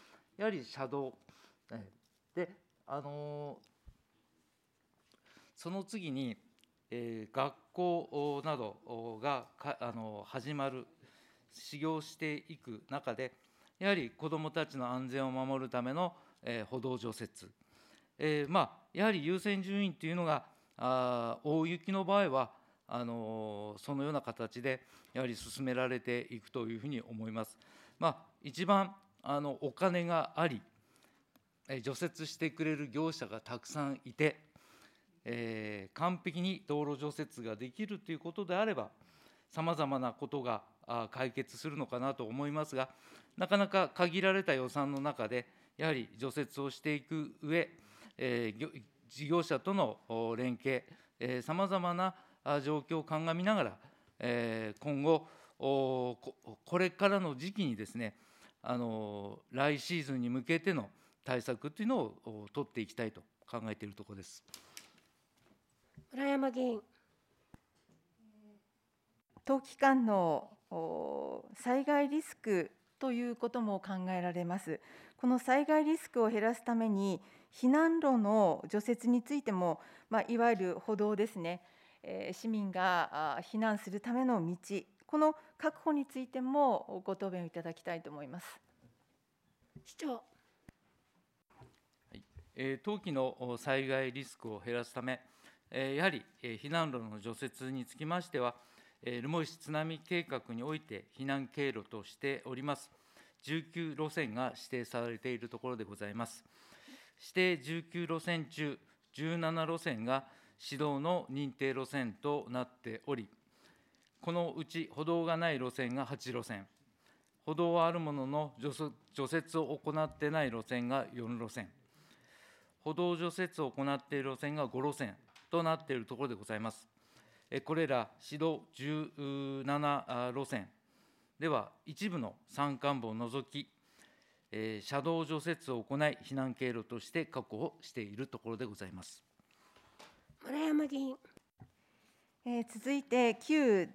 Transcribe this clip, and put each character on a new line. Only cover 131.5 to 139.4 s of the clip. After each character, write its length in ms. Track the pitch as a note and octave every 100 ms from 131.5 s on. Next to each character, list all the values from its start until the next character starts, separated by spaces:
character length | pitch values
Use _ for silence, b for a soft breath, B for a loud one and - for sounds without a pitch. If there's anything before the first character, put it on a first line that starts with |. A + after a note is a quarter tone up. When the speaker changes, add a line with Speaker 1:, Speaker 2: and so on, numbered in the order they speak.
| C3 - - -
Speaker 1:
一 240 | D3+ G3+
部 80 | E3+
の 180 | A2 - -
山 280 | - C#3+ C3
間 200 | C#3+ C3+
部 100 | A2+
を 40 |
除 340 | A2 A#2 C3+ C3
き、 220 | C#3+ C#3 _ b b b b b b b G#2+
え 220 | A2 G#2+
ー、 60 | -
車 140 | C#3
道 240 | C#3+ E3 D3+
除 160 | D#3 D#3+
雪 240 | D#3+ -
を 140 | B2
行 140 | - C#3
い、 200 | D3+ -
避 100 | -
難 200 | C3+ C3
経 140 | A#2 B2+
路 180 | A#2 G#2+
と 160 | A#2+
し 100 | -
て 140 | E3 D3+
確 320 | C3 - -
保 160 | - -
し 100 | -
て 80 | -
い 160 | G#2 G#2+
る 100 | C3+
と 140 | A#2+
こ 120 | A2+
ろ 60 | A2
で 60 |
ご 100 | A#2
ざ 140 | G2+ F#2
い 40 |
ま 100 | F#2
す。 180 | - - _ _